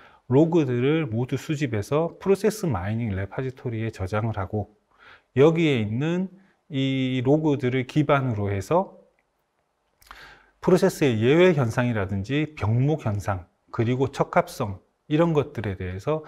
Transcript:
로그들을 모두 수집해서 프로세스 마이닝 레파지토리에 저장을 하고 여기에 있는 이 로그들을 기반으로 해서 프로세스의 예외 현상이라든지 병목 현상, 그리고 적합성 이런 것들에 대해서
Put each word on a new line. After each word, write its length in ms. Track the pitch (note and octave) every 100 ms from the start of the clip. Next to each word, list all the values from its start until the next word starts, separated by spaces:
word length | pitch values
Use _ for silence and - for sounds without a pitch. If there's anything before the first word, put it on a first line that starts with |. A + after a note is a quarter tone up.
| - _ -
로그들을 800 | B2+ E3 E3+ C#3 B2 C3 D#3+ D3+
모두 300 | A2 B2+ C3
수집해서 760 | - D3 C#3+ A2 G2+ C#3+ E3 -
프로세스 480 | F#3 F#3+ A3 G#3+ F3
마이닝 480 | G#2 F#2 A2+ A#2 F#2+
레파지토리에 760 | G2 - C3 B2 B2+ A2+ A2+
저장을 480 | - F#2 G#2 A2 G#2
하고 380 | F#2+ G#2+ G2 _ _ _ - - _ B2
여기에 440 | D3 E3 E3 C3
있는 500 | G#2 A2+ D3+ F3 F#3 - _ _ -
이 520 | C#3+ C3+ C3+ C3 B2+ B2+
로그들을 640 | D#3 D#3 C3 B2 C3 B2+
기반으로 640 | D#3 D3 C#3+ C3 G#2 G2+
해서 440 | G2+ G2 E3 G3 - _ _ _ _ _ _ _ _ _ _ - - - - _ _
프로세스의 600 | - F3 F#3+ - D3 A2+
예외 320 | A#2 D3+ F#3 D3+
현상이라든지 1000 | A#2+ A2+ B2 A2 F#2+ G2+ G2 C#3+ D3+ -
병목 480 | G2+ A#2 C3+ D3+ A#2+
현상, 420 | G#2 G2 F#2+ E2+ _ _
그리고 400 | - A#2 B2+ C3+
적합성 680 | - E3 F3+ E3+ - A2 F#2 _ _ -
이런 260 | D3+ E3+
것들에 440 | D3+ - - G#2+ F#2+
대해서 460 | F#2 F#2 G2+ D#3